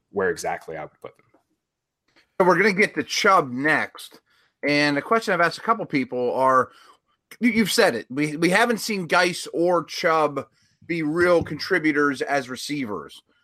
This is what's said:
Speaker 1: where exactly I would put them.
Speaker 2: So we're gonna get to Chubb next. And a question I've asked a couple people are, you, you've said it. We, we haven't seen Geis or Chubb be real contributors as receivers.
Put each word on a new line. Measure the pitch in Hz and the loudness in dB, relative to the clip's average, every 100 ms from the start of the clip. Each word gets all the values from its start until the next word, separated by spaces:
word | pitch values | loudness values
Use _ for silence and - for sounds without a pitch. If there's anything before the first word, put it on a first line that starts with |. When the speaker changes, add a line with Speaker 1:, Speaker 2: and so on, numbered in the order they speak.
| _ | _
Speaker 1:
where | 98 92 | -2 -2
exactly | 82 82 85 - 78 | -2 -6 -8 -10 -12
I | |
would | 76 - | -12 -16
put | - - | -20 -20
them. | _ _ _ _ _ _ _ _ _ _ _ - | _ _ _ _ _ _ _ _ _ _ _ 0
Speaker 2:
So | 185 | 2
we're | 170 | 4
gonna | 208 | 2
get | 185 202 156 | 2 0 0
to | |
Chubb | - - 208 190 143 | -6 -2 4 4 2
next. | 123 147 143 104 - - - _ _ _ _ 143 | -2 0 0 -2 -10 -20 -20 _ _ _ _ -2
And | 147 147 143 | 2 2 0
a | |
question | - 226 220 | 0 0 0
I've | 175 | 0
asked | 170 - | 0 0
a | |
couple | - 226 170 | -2 -2 -2
people | 143 123 123 123 | -2 -2 -2 -2
are, | 120 131 131 117 - - _ _ _ _ - | 2 4 4 2 -4 -20 _ _ _ _ -2
you, | 240 | 0
you've | 214 190 | 2 2
said | - 185 117 | 4 2 2
it. | - | -6
We, | 127 151 151 | -4 -4 0
we | 175 | 2
haven't | 196 240 226 | 2 2 0
seen | - 202 160 | -4 -6 0
Geis | 180 185 175 - | 2 2 -2 -6
or | - 175 175 | -2 2 2
Chubb | 156 - 175 160 151 139 - _ _ _ - | -2 -4 0 2 2 -2 -10 _ _ _ -8
be | 170 | -4
real | 151 165 175 170 | -2 0 4 4
contributors | 151 160 - 180 156 147 143 127 | 2 -6 -4 0 0 2 0 -2
as | 135 143 123 | -2 -2 -4
receivers. | 123 - 147 120 92 71 - _ _ | -10 -8 -6 -6 -8 -10 -18 _ _